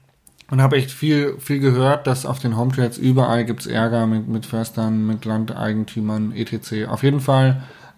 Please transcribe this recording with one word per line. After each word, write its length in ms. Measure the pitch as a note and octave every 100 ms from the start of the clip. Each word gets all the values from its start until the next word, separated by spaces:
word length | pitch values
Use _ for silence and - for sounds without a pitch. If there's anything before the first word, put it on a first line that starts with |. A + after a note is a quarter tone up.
| _ _ _ _ -
und 120 | C3+
habe 140 | C3 C#3
echt 140 | C3+
viel, 440 | - D3+ D3 C#3+ -
viel 200 | - C#3+
gehört, 480 | C3+ B2+ C3 D3 C3+
dass 180 | B2+ -
auf 140 | B2+
den 180 | A#2+ A2
Hometrails 400 | B2 C3 A#2+ -
überall 480 | C3 B2+ A#2+ A#2 A2
gibt's 200 | - -
Ärger 380 | A#2 A#2 A#2 A2+
mit, 220 | A2 G#2+
mit 180 | A2+ -
Förstern, 600 | A2+ A2+ - A2 A2 G#2+
mit 160 | G#2+
Landeigentümern, 1120 | A2 A2 A2 G2+ G#2+ G#2+ G#2+ A2+ G#2+ G#2+ G#2+ G#2
et 140 | A#2
cetera. 420 | A2+ - G#2+ G#2+
Auf 120 | A2
jeden 180 | C3+ C#3+
Fall, 420 | C3+ C3+ C3 C3 - - -